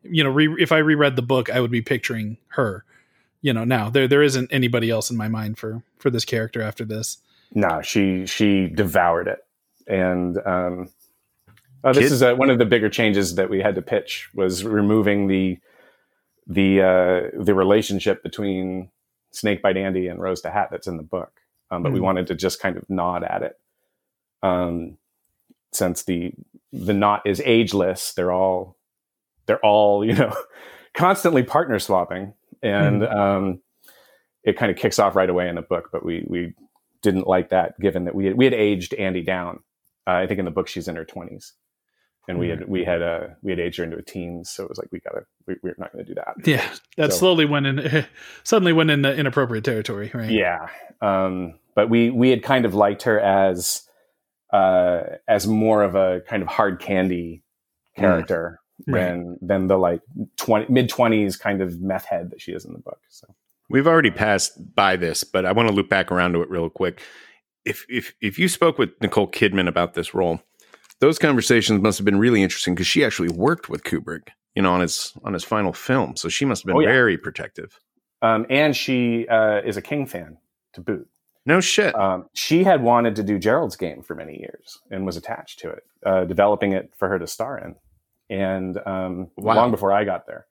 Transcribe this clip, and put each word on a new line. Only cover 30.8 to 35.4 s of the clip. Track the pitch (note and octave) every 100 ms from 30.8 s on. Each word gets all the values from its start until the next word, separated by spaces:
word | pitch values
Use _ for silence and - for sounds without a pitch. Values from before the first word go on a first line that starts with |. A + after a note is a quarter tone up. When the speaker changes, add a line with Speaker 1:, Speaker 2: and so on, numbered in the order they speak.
| _
Speaker 2:
constantly | - F3+ F#3+ F3+ D3
partner | A#2+ D3 E3+ G#2+
swapping. | - F#2+ E2+ F2+ G2+ _ _ -
And, | A#2 G2+ C#3+ G#2
Speaker 1:
Mm. | G#2 G#2
Speaker 2:
um, | G2+ G2 G2 F2+ _ _ - _ _ _ _ _
it | - G2
kind | A2+
of | F#2
kicks | A2 -
off | G2+ F#2+
right | F#2
away | F2+